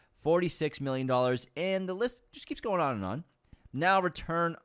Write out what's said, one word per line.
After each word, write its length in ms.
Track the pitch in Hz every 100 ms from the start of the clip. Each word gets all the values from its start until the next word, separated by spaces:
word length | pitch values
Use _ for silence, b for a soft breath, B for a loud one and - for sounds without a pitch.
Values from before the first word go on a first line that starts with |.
| b _
forty-six 640 | 147 170 175 - 151 -
million 240 | 139 131 131
dollars. 400 | 127 127 127 - -
And 320 | 185 190 185
the 60 |
list 260 | 185 240 - _
just 160 | - -
keeps 140 | 294
going 220 | 240 185
on 140 | 147 113
and 100 | 95
on. 180 | 120 - _ _ b b
Now 300 | 127 170 196
return, 540 | 180 - - 165 170 165